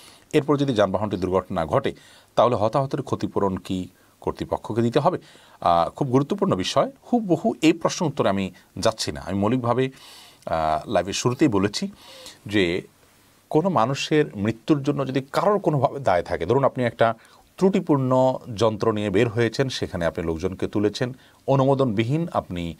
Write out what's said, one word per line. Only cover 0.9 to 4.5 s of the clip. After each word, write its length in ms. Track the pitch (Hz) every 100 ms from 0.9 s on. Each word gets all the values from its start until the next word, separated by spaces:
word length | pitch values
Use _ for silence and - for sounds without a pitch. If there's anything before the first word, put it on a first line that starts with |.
| 95 104 101
দুর্ঘটনা 500 | 92 92 - 90 82
ঘটে, 260 | 131 107 - - - _
তাহলে 220 | - 117 117
হতাহতের 460 | 107 143 139 147
ক্ষতিপূরণ 540 | - 107 98 - 98 92
কি 320 | - 95 92 - _ _
কর্তৃপক্ষকে 640 | - - 80